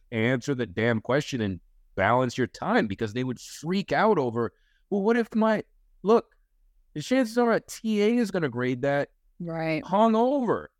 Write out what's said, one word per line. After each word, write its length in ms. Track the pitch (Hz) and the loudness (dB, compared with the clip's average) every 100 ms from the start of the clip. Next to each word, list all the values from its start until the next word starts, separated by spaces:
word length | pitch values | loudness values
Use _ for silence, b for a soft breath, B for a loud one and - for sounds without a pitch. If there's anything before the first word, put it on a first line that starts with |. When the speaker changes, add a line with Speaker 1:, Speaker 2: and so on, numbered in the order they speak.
| _ | _
Speaker 1:
answer 420 | 117 117 131 127 | -2 0 0 -2
the 120 | 131 110 | -4 -4
damn 340 | 87 117 113 | -2 0 0
question 400 | - 131 - 127 | 0 -2 -2 -4
and 200 | 104 90 - _ _ - | -4 -4 -10 _ _ 0
balance 420 | 95 123 127 123 | 2 2 0 -2
your 80 | 120 | -4
time, 380 | - 151 233 110 | -4 -2 0 0
because 260 | 95 110 | -2 -6
they 100 | 110 | -4
would 160 | 127 123 | -6 -8
freak 520 | - - 151 190 - | -14 -12 -4 -4 -2
out 260 | 147 202 185 | 0 2 2
over, 340 | 127 113 113 - _ _ _ | 0 -2 -4 -6 _ _ _
"Well, 120 | 202 | -2
what 140 | 196 240 | 2 0
if 180 | 226 | 0
my," 300 | 220 220 214 - _ _ _ | 0 0 0 -4 _ _ _
look, 340 | 185 226 - _ _ _ _ _ _ | 2 2 2 _ _ _ _ _ _
the 80 | 151 | -12
chances 360 | 147 262 240 233 | 0 0 2 0
are 140 | 240 | 2
a 80 | 196 | 0
T 420 | - - 220 214 | -2 -8 -2 2
A 140 | 208 240 | 2 2
is 140 | 226 | 0
gonna 180 | 190 151 | 0 -2
grade 320 | 117 127 127 | -2 -2 -2
that 280 | 139 143 139 _ _ - | 0 -2 -2 _ _ -14
Speaker 2:
Right. 420 | 170 165 160 156 | -10 -6 -4 -4
Speaker 1:
hungover, 840 | - 190 226 220 247 285 233 113 76 _ | 0 2 4 4 2 2 0 -2 -4 _